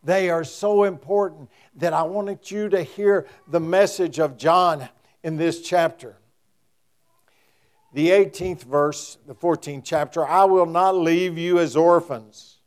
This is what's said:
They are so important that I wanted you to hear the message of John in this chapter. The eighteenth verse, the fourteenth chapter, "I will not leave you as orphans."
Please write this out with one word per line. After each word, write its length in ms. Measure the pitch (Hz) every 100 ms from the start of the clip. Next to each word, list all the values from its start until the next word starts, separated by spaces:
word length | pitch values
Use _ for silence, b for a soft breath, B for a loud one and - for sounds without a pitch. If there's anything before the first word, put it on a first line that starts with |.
They 280 | 143 190 185
are 160 | 165 156
so 400 | - 208 208 202
important 640 | 165 139 202 196 156 139 b b -
that 160 | 165
I 120 | 156
wanted 460 | 165 202 202 196 -
you 200 | 202 208
to 120 | 190
hear 460 | 156 - 202 202 143 B _
the 100 | 165
message 600 | 160 185 202 - 175 143
of 180 | 151 127
John 500 | 151 175 180 151 120 _ _ _
in 140 | 165 160
this 260 | 165 165
chapter. 560 | - 175 165 165 120 98 _ _ _ _ _ _ _ _ _ _ _ _ _ _ _ _ _
The 200 | 131 160
eighteenth 520 | 196 190 - 185 175
verse, 540 | 120 143 147 151 - - -
the 80 | 123
fourteenth 480 | 175 156 - 139
chapter, 420 | - 160 147 170 143
"I 200 | 175 196
will 200 | 185 170
not 300 | 170 190 190
leave 420 | 165 165 185 165
you 220 | 175 175
as 160 | 165 139
orphans." 840 | 170 170 170 123 107 - - _